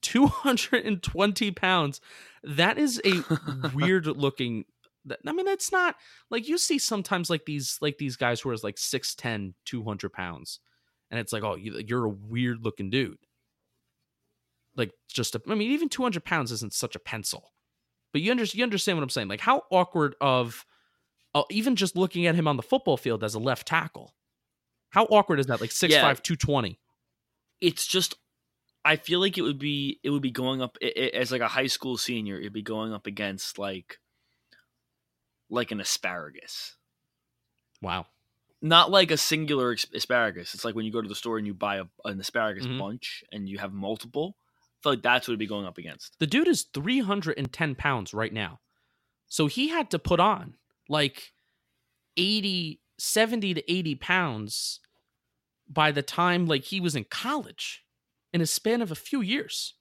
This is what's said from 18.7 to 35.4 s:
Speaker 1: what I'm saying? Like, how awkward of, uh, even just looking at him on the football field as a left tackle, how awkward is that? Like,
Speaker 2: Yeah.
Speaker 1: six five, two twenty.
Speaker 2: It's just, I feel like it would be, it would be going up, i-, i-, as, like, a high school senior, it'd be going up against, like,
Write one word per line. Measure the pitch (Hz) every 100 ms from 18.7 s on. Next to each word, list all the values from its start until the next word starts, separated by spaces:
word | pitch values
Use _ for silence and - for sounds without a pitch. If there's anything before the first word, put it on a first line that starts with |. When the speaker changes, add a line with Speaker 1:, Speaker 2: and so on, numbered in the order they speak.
| 208 - 175
Speaker 1:
what |
I'm | 139
saying? | 135 101
Like, | 101
how | - 269 -
awkward | 185 180 175 147 -
of, | 143 127 120 117 - _ _ _ _ _ _
uh, | - -
even | 202 226 240
just | 190 175
looking | 185 175 170
at | 170
him | 156
on | 139
the |
football | - 262 233 147
field | - 113
as | 107
a | 110
left | 120 123 -
tackle, | 160 160 - - _ _ _ _ _ _ _ _
how | - 220
awkward | 208 202 156
is | 131
that? | 117
Like, | 117
Speaker 2:
Yeah. |
Speaker 1:
six | - 175 151
five, | 147 135
two | - 165
twenty. | - 143 107 90 _ _ _ _ _ _ _ _
Speaker 2:
It's | 175 - -
just, | 185 180 - _ _ _ _ _ _
I | 147 156
feel | - 175
like | 196 185
it |
would | 139 143
be, | 143 143 139 -
it | -
would | 143
be | 135
going | 123 127 131
up, | 123 -
i-, | 120 -
i-, | 127
as, | - 123
like, | 127
a | 117
high | 135 135
school | - 131 120
senior, | - 120 107 98
it'd | 101
be | 104
going | 107 110 110
up | 107 107
against, | 101 104 95 - -
like, | 101 95 87 - _ _ _ _ _ _ _ _ _ _ _ _ _ _